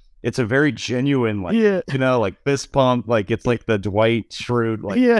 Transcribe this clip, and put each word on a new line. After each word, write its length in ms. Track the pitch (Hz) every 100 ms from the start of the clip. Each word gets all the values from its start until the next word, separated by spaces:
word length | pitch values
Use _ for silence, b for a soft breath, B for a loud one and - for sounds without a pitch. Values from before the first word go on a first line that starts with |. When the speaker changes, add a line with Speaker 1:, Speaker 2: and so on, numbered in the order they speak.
| _ -
Speaker 1:
it's 180 | 120 135
a 60 | 107
very 260 | 135 151
genuine, 720 | 101 - 123 139 135 113 104
like, 140 | 90 226
Speaker 2:
Yeah. 260 | 214 185 -
Speaker 1:
you 60 | 135
know, 240 | 131 127
like, 200 | 98 - 139
fist 260 | 139 -
pump, 380 | 139 127 123 110
like, 200 | 117 98
it's 160 | 113 123
like 200 | 113 -
the 120 | 104
Dwight 520 | 98 98 113 117 -
Schrute, 520 | - - 120 113 110
like, 160 | 101 247
Speaker 2:
Yeah. 220 | 247